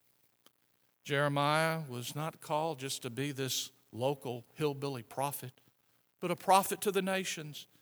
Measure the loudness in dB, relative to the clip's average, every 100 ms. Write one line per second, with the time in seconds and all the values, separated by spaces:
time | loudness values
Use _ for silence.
0 | _ _ _ _ _ _ _ _ _ _
1 | -2 2 2 4 4 4 2 0 -4 -6
2 | -6 -6 -6 -8 -4 -2 -2 -4 -6 -6
3 | -6 -4 -4 -4 -2 -2 -6 -12 _ -2
4 | -2 -2 -4 -8 -10 -2 -2 0 -4 -6
5 | -8 -2 -2 -2 -10 -16 _ _ _ _
6 | _ _ -4 -2 8 8 8 0 2 2
7 | 2 0 -2 -6 -8 -12 -16 _